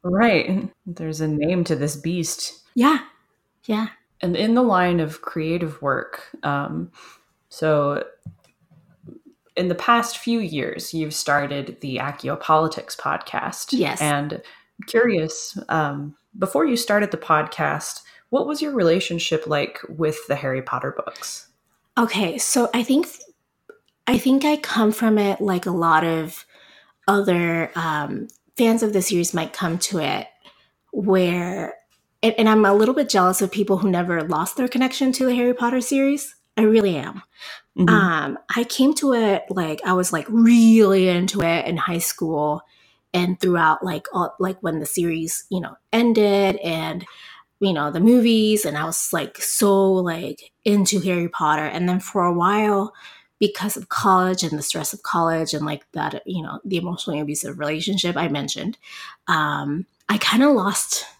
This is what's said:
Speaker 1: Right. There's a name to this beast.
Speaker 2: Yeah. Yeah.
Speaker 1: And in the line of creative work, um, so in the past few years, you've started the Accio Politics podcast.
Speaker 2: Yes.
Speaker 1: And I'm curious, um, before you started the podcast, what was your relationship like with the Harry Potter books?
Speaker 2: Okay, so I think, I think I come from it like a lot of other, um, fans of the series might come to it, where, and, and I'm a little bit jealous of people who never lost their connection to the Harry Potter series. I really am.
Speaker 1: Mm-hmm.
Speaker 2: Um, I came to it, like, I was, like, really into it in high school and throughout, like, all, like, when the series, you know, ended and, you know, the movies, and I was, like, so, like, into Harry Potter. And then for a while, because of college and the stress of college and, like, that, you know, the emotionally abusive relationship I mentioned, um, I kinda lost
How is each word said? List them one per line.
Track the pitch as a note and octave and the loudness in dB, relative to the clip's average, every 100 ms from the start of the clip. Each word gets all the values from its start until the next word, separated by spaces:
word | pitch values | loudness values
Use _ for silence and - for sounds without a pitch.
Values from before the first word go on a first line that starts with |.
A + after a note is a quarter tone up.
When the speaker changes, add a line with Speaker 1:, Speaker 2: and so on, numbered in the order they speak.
Speaker 1:
Right. | F3+ F#3+ A#3 F3+ - F#3+ F#3+ _ - | 0 2 4 4 2 -2 -4 _ -16
There's | E3+ D#3+ D#3 | -10 -8 -4
a | D#3 | -2
name | D3+ D3 F3+ | 0 0 0
to | E3+ D3 | 0 0
this | D3 | -2
beast. | D3 E3 F3 D#3+ - - - _ | -4 -4 -4 -4 -6 -10 -12 _
Speaker 2:
Yeah. | - C4+ D#4 - _ _ _ _ _ - | 2 2 2 -4 _ _ _ _ _ -6
Yeah. | G#3+ A3 - _ _ | -4 -4 -10 _ _
Speaker 1:
And | F3+ | -4
in | F3 G#3+ | -2 2
the | A#3 | 2
line | B3 F#3 F3+ F3 | 4 2 2 2
of | D#3 D#3 | -2 -6
creative | - E3+ D#3+ E3+ E3 C#3+ | -8 -6 -4 -2 -4 -4
work, | C#3+ C3 - - - - | -4 -4 -6 -14 -18 -8
um, | D3 C#3+ C#3+ D#3 F3 _ - - _ _ _ | -4 -4 -4 -8 -10 _ -20 -20 _ _ _
so | - D#3+ D3+ C#3+ C#3+ - _ - - _ _ _ _ _ _ - - - _ _ - | -4 0 2 0 -4 -8 _ -20 -20 _ _ _ _ _ _ -20 -20 -20 _ _ -4
in | F3+ | -2
the | |
past | F3 - A#3 A3+ - | 0 2 2 0 -6
few | - A#3 | -2 -2
years, | F#3+ D3 - - - | -2 -4 -6 -8 -8
you've | E3 D3+ | -6 -6
started | D3+ - C#3+ C#3+ C#3+ C#3 - | -4 -2 0 0 -6 -8 -10
the | C#3 B2+ | -8 -6
Accio | C#3 - C3+ D#3 | -6 -6 -8 -6
Politics | - D#3 D#3+ - - - | 2 2 2 -4 -12 -8
podcast. | C#3+ D3+ - - - - - C4 | -6 -6 -6 -6 -6 -10 -4 -2
Speaker 2:
Yes. | D3 - | 0 -2
Speaker 1:
And | D3+ C#3+ D3 | -2 -2 -4
I'm | D#3 - - _ _ - | -8 -12 -20 _ _ -2
curious, | A#3 A#3+ F#3 D#3 - - F#3+ - | 2 2 2 -2 -6 -12 -12 -4
um, | D#3+ D3+ C#3+ D3 - _ - | -2 -2 -4 -10 -14 _ -6
before | F#3+ C#4 | -2 0
you | D#4+ A#3 | 2 0
started | - G#3 G#3 | 0 0 0
the | E3 | -4
podcast, | - D#3 D3+ - D3 D3 - - - - _ | 0 0 0 -4 -4 -4 -8 -14 -18 -20 _
what | C4 C#4 | -2 -2
was | D4 | -4
your | D4+ | -4
relationship | C4 E3+ F3 - E3+ - D#3 D3+ | 2 2 2 0 -4 -2 -4 -2
like | D3 - - - | -2 -2 -8 -16
with | D#3 D#3 D3+ - | -4 -4 -4 -6
the | C#3 | -4
Harry | C#3 C3 | -4 -6
Potter | B2+ B2 C3+ - | -4 -6 -6 -8
books? | - - - - - _ _ _ _ - | -10 -12 -14 -14 -18 _ _ _ _ -2
Speaker 2:
Okay, | A3+ - G3 - | 0 0 -2 -2
so | - C4 A#3+ | -2 0 0
I | A#3+ | 0
think, | A3+ C4+ F4 - - _ _ _ _ - _ _ - | 0 0 0 -10 -20 _ _ _ _ -20 _ _ -2
I | B3 | 0
think | C4 C4+ | 2 2
I | D4 D4+ | 2 0
come | - - G#3+ | -2 0 0
from | G#3+ A3+ G#3+ | 2 2 2
it | G3+ G3 | 2 0
like | G#3 F3+ F#3 | 0 -2 -2
a | |
lot | F3 E3 D#3+ | 0 4 4
of | E3 E3 D#3+ - - _ _ _ _ _ - | 4 -2 -4 -12 -20 _ _ _ _ _ 0
other, | G3+ G3 F3 E3+ E3 E3 | 2 2 2 0 0 -2
um, | E3+ E3 D3+ D3 G2 - _ _ - | -4 -4 -4 -4 -8 -10 _ _ 0
fans | A3+ A3+ | 2 4
of | A3 | 2
the | G3+ | 0
series | F#3 F3+ E3+ | 0 0 0
might | E3+ D#3+ | -4 -6
come | - F3+ E3+ | -6 -4 -4
to | - F#3 | -4 -2
it, | C#3+ G2 - _ - _ _ _ _ | -2 -4 -6 _ -20 _ _ _ _
where, | A#3 G3 F#3+ F3+ F3 F3 F#3 E3 - _ _ _ _ | -4 2 2 2 0 -4 -6 -8 -12 _ _ _ _
and, | A3 A3 | 0 4
and | A3 | 4
I'm | A3 | 6
a | G3+ | 6
little | G3+ A3 | 6 4
bit | B3+ - | 2 2
jealous | G3 F3+ F#3 | 4 4 2
of | F#3+ | -2
people | G3 G3 F#3+ | -2 0 2
who | G3 | 2
never | F3+ F3 E3+ | 0 0 -2
lost | D#3 D#3 F3 - | -2 -2 -2 -2
their | B3 | -2
connection | B3 C4 C4 C4 | 0 0 0 0
to | B3+ | 2
the | C4 | 0
Harry | B3 A#3+ | 2 0
Potter | B3 A#3+ B3+ | 0 0 -2
series. | A#3+ C4+ C4+ C#4+ - - _ - | 0 2 2 0 -4 -16 _ 2
I | |
really | G#3+ A3 G3+ D#3 | 4 6 4 0
am. | D3+ G3 - _ - - _ - | -6 -14 -20 _ -18 -18 _ 0
Speaker 1:
Mm-hmm. | F#3 | 4
Speaker 2:
Um, | A3 F#3 D#3+ C#3+ - - | 6 4 0 -4 -8 -6
I | - | -6
came | A#3+ - C4 | -4 2 2
to | D4+ C#4+ | 2 2
it, | A#3+ G#3+ F#3+ - | 2 2 0 -2
like, | F#3+ D#3+ D3+ | -4 -4 -4
I | G3 | 0
was, | F#3 F3+ | 0 2
like, | D#3+ - | -2 0
really | A3+ A3+ A#3+ A3+ A3 G3+ G3 F#3 | 4 8 8 10 10 8 6 4
into | F3 F#3 G3+ | 2 0 0
it | E3+ E3 C#3+ | 0 0 0
in | E3 | -2
high | - E3+ | -2 -2
school | - - D#3+ D3+ D3+ D3+ - _ _ _ _ | -4 -4 -4 0 0 -2 -8 _ _ _ _
and | F3 F3+ F3+ | -2 0 0
throughout, | F#3 F3 D#3+ D#3 | 2 4 4 2
like, | F#3 D#3+ - | -2 -6 -6
all, | F#3 F3 - | -4 -4 -2
like, | F#3+ F#3 | -4 -4
when | F3+ D#3+ | -4 -4
the | |
series, | D3+ - E3+ E3 E3 - - | -4 -2 -2 -2 -4 -8 -6
you | F#3 | -6
know, | E3 - _ | -6 -14 _
ended | A3+ A#3+ A3 G#3 G3 G3 F#3+ | 0 2 4 4 4 2 0
and, | E3+ D#3+ D#3+ E3+ - - - - _ _ | -4 -4 -4 -8 -12 -20 -20 -20 _ _
you | G3 | 0
know, | D#3+ D3 | 0 -2
the | E3 | 2
movies, | G#3+ B3 A#3 A3+ G#3+ G#3+ E3 | 6 6 6 4 4 2 0
and | D3 | -4
I | |
was, | D#3+ E3 - | -4 -4 -4
like, | E3+ C#3 - | -4 -6 -8
so, | - - G3+ G3 F#3+ | -6 0 4 4 4
like, | F#3+ F3+ E3 F3 - - _ A3 | 2 0 -4 -8 -12 -18 _ 2
into | G3+ F#3+ G3+ | 2 2 0
Harry | F3+ F3 E3+ | 0 0 -2
Potter. | - D#3 D3+ | -2 0 0
And | D#3 E3 F3+ | -2 -2 0
then | F#3 | 0
for | - G3+ | -2 0
a | F3+ | 2
while, | F3 F#3 G#3 G#3+ G3+ G#3+ - - - _ _ | 2 2 2 2 2 -2 -8 -20 -20 _ _
because | G#3 G#3 G#3 - | -2 0 -6 -6
of | - | -6
college | - G#3+ F#3 F#3 F3+ | -2 2 4 2 0
and | E3 D3+ | -2 -4
the | |
stress | C#3+ - D3+ | -4 -4 -6
of | - | -8
college | - F3 E3 E3 D#3+ | -4 0 0 0 -2
and, | D3+ | -4
like, | D3+ D3 _ | -4 -6 _
that, | E3+ D3+ - - | -6 -6 -6 -8
you | F#3 | -8
know, | D#3+ - | -8 -10
the | G#3 F3+ | -4 -4
emotionally | F3 F3 - D3+ | -4 -6 -6 -6
abusive | D3+ D3 - C#3+ | -4 -6 -8 -6
relationship | D3 D#3 F3+ G3 F3 | -6 -4 -4 -2 -2
I | E3+ E3+ | -2 -2
mentioned, | C#3+ C#3+ - F#3+ - - - - - - | -4 -6 -6 -8 -8 -16 -18 -18 -14 -2
um, | E3 D3+ C#3+ C#3+ D3+ - _ - | 0 0 -2 -4 -6 -8 _ -2
I | G#3+ | 0
kinda | - A3+ C#4+ | 2 4 4
lost | C4 F#3+ G3 - - - | 4 2 -2 -4 -6 -8